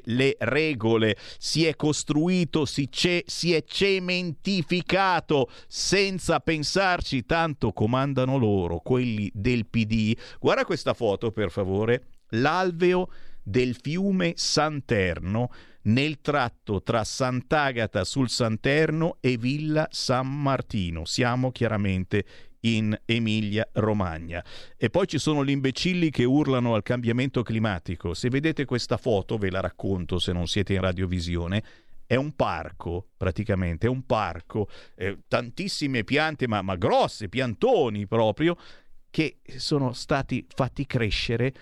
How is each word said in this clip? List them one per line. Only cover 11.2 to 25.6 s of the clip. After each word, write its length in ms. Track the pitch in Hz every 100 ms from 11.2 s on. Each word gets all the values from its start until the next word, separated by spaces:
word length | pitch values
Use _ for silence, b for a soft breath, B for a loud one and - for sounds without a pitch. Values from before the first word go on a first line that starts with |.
| 117
per 200 | 107 98
favore, 540 | - 92 98 110 123 - - -
l'alveo 800 | 113 139 175 185 170 180 180 180 b b b
del 320 | - 113 127 123
fiume 560 | 139 170 196 185 170 -
Santerno 1120 | - - 151 147 - 107 92 80 85 110 123 B B B
nel 400 | 104 120 147 147
tratto 600 | - 143 120 - - 95
tra 220 | - 117
Sant'Agata 1040 | 107 - 127 127 - 156 139 120 110 101 90
sul 240 | 139 123
Santerno 880 | - 117 110 135 147 156 156 165 -
e 160 | 131 123
Villa 540 | 127 147 151 151 160
San 500 | - - 127 131 143
Martino. 600 | 139 127 - 107 87 82
Siamo 480 | 78 - 120 123 131
chiaramente 720 | - 113 104 101 92 90 104 B B B -
in 380 | 113 110 107 107 -
Emilia 640 | 117 113 107 104 104 -
Romagna. 680 | - 107 107 90 80 82 85 B B B B
E 140 | 117
poi 180 | 170 196
ci 120 | 147
sono 260 | 151 151 139
gli 60 |
imbecilli 580 | 139